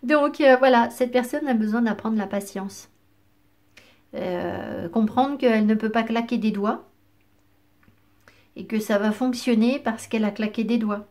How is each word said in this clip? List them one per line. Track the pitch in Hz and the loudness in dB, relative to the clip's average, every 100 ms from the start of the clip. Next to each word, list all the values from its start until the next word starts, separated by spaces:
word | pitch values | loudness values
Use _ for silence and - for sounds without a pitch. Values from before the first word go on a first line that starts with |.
donc, | 247 302 294 294 | 4 4 4 4
euh, | 285 254 | 6 8
voilà, | 262 240 233 | 6 6 2
cette | - 247 | -2 0
personne | 247 247 294 302 | 0 0 -4 0
a | 233 | 0
besoin | 214 220 | 0 0
d'apprendre | 233 208 220 220 | 0 -2 -2 -2
la | 196 | -2
patience. | 202 202 202 196 - - _ _ _ _ _ _ _ _ - _ _ _ | -6 -6 -10 -10 -14 -20 _ _ _ _ _ _ _ _ -20 _ _ _
Euh, | - 180 180 175 185 - 185 175 | -10 -6 -6 -6 -8 -8 -8 -4
comprendre | 226 214 247 269 277 | 0 0 2 0 2
qu'elle | 254 220 214 | 2 4 2
ne | |
peut | 220 220 | 2 0
pas | 226 | -2
claquer | 220 233 233 233 | -2 -2 -2 -2
des | 214 | -2
doigts | 208 202 285 - _ _ _ _ _ _ _ _ _ _ _ _ _ _ _ _ - | -2 -2 -4 -10 _ _ _ _ _ _ _ _ _ _ _ _ _ _ _ _ -18
et | 190 | -6
que | 220 | -4
ça | 214 208 | 0 0
va | 214 | 0
fonctionner | 208 254 240 - 226 233 277 | 0 -2 -2 0 2 4 0
parce | 247 220 - | -4 -6 -4
qu'elle | 233 214 | -2 -2
a | |
claqué | 208 214 214 | -2 -6 -4
des | 220 233 | -2 0
doigts. | 214 208 208 | 0 -4 -8